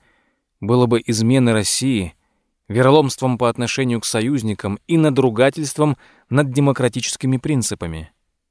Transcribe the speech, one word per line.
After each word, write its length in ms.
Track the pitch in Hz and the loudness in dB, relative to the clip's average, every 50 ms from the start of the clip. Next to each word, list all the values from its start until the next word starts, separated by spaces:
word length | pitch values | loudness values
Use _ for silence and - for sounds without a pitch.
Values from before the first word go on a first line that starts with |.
| _ _ _ _ _ _ _ _ _ _ _ _ | _ _ _ _ _ _ _ _ _ _ _ _
было 260 | - 101 120 123 123 | -4 0 2 2 2
бы 160 | 120 120 113 113 | 2 2 0 0
изменой 480 | - 117 107 110 113 127 135 127 120 113 | -2 -2 0 2 2 2 4 4 2 2
России, 640 | 110 101 - - - 123 135 131 110 92 85 - _ _ _ _ _ _ _ _ _ _ - | 2 0 -2 -2 -2 -2 -2 -2 -2 -2 -4 -8 _ _ _ _ _ _ _ _ _ _ -4
вероломством 680 | 101 117 127 131 147 156 151 135 - - - 131 127 110 | 0 2 4 6 6 4 4 2 -2 -4 -2 -2 -2 0
по 100 | 123 120 | 0 -2
отношению 500 | 117 - 123 113 - - 135 127 120 117 | -2 -2 -4 -6 -4 -4 -2 -2 -2 -4
к 60 | 104 | -4
союзникам 760 | - - 117 110 123 147 139 107 110 104 - - 101 98 - _ | -4 -4 -2 -2 -2 -2 -2 -2 -4 -4 -4 -6 -6 -8 -8 _
и 120 | - 170 165 | -2 0 2
надругательством – 1000 | 156 151 135 123 135 131 110 110 127 139 139 - 156 139 - - 151 151 139 - _ _ _ _ _ - | 2 2 2 2 2 2 2 2 2 2 2 -2 -6 -6 -4 -2 0 0 -2 -2 _ _ _ _ _ -2
над 240 | 120 135 151 139 123 | 0 0 0 0 0
демократическими 840 | 139 143 139 135 - 127 123 - 127 120 - - - - 131 131 127 | 2 2 2 2 2 0 -2 -2 -2 -6 -6 -6 -4 -2 -2 -2 -2
принципами. 760 | - 143 156 131 110 - - - - 85 80 80 78 - _ _ _ _ _ _ _ _ | -2 -2 -2 -2 -2 -4 -6 -8 -8 -8 -8 -10 -12 -14 _ _ _ _ _ _ _ _